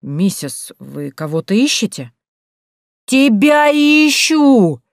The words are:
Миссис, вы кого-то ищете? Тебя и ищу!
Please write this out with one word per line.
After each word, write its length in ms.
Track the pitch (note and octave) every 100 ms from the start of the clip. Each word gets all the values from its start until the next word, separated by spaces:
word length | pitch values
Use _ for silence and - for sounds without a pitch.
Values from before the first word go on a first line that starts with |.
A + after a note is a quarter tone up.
Миссис, 680 | C#3 C#3+ F#3+ - C#3+ - - -
вы 320 | C3+ C#3+ C#3+
кого-то 440 | - D#3 D#3+ -
ищете? 580 | G3+ C#4+ - A3+ - B2 _ _ _ _ _ _ _ _ _
Тебя 640 | - C4 C#4 G#3+ C#4+ D4 D4
и 400 | D4 D4 D4+ D4+
ищу! 760 | C4+ - D#4+ C#4+ C4 F3+ C3 _